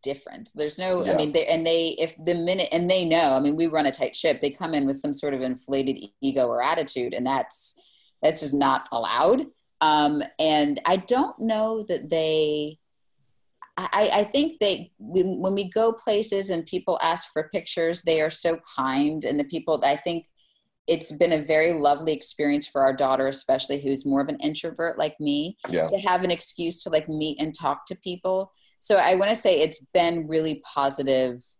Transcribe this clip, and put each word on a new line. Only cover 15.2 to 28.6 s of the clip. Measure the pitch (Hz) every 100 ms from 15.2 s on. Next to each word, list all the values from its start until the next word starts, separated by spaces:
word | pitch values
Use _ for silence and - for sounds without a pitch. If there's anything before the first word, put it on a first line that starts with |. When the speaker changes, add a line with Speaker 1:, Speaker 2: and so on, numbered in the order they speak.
| 185 185
Speaker 1:
when | 185 196
we | 190
go | 214 226
places | 226 - 208 220 202 196
and | 170 165
people | 185 185 175
ask | 165 175 -
for | - 156
pictures, | 185 175 - 165 175
they | 165 160
are | 156
so | - 170 165 - -
kind. | 135 135 147 156
And | 147 147
the | 143
people, | 165 165 151 139
I | 147
think | - 170 - _ _ _ _ _ -
it's | 165 160
been | 151 170
a | 156 147
very | 156 165
lovely | 165 143 143 160
experience | 151 - - 147 147 147
for | 139
our | 135
daughter, | 135 135 131 135
especially | 135 - 135 - 143
who's | 139 139 139
more | 139
of | 139
an | 147
introvert | 156 151 170 - 170 -
like | 156 -
me, | 147 143 160 202 -
Speaker 2:
Yeah. | 175 165
Speaker 1:
to | 196
have | 196 180
an | 180
excuse | 175 - - 170 170
to, | -
like, | 156 156
meet | 156 156 147
and | 156 151
talk | 151 147 -
to | 190
people. | - 180 185 185 190 _